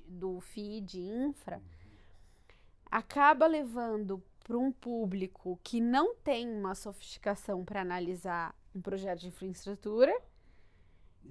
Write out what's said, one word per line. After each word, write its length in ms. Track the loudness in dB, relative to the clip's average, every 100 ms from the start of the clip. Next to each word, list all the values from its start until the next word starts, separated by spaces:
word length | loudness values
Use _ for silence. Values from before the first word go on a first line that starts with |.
| -14
do 320 | -6 -6 -6
fid 540 | -10 -10 -8 -8 -8
Infra 680 | -8 -6 -2 -2 -4 -10 -12 -14 -20 -20 -20 -20 -20 -20 -20 -20 -20 -20 -20 -4
acaba 560 | -4 -2 6 8 8 6
levando 760 | 6 0 -4 -2 -2 -2 -6 -8 -20
pra 160 | -4 0
um 120 | 0
público 880 | -2 -4 -2 -2 -2 -4 -6 -8 -8
que 160 | -4 0
não 340 | 4 4 4
tem 320 | 2 0 0 -2
uma 260 | -4 -4
sofisticação 920 | -6 -8 -12 -16 -4 -2 -2 -2 -4
pra 160 | -2 -4
analisar 760 | -2 -2 -2 -4 -4 -4 -4 -10 -14
um 60 | -10
projeto 400 | -6 -4 -4 -4
de 80 | -6
infraestrutura 840 | -10 -10 -8 -10 -8 -4 6 6 6 -4 -20 -20 -20 -20 -20 -20 -20 -20 -20 -18